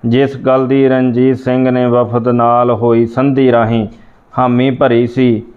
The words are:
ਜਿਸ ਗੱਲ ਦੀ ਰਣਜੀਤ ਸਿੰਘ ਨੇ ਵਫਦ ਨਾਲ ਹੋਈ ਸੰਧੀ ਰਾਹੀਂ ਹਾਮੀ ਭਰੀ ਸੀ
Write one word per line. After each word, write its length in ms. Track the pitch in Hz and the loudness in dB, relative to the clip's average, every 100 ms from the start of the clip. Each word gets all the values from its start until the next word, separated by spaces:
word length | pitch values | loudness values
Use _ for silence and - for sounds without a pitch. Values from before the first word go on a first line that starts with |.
| 117 | 0
ਜਿਸ 320 | 120 139 131 | 0 0 -2
ਗੱਲ 300 | 131 131 127 | -2 0 0
ਦੀ 220 | 135 135 | 2 2
ਰਣਜੀਤ 480 | 131 127 120 131 127 | 2 0 0 0 0
ਸਿੰਘ 320 | 131 127 127 | -2 0 0
ਨੇ 140 | 127 123 | 0 0
ਵਫਦ 420 | 120 117 120 117 | 0 0 -2 -2
ਨਾਲ 440 | 120 117 120 123 | 0 2 2 0
ਹੋਈ 340 | 113 120 117 117 | 0 0 0 0
ਸੰਧੀ 460 | 120 139 135 131 | -2 0 2 2
ਰਾਹੀਂ 360 | 117 110 117 104 - - _ _ - | 2 0 -2 -4 -12 -20 _ _ -4
ਹਾਮੀ 320 | 127 123 131 | 0 0 0
ਭਰੀ 360 | 127 139 117 120 | 0 0 2 0
ਸੀ 360 | 131 127 110 113 | 0 0 0 -6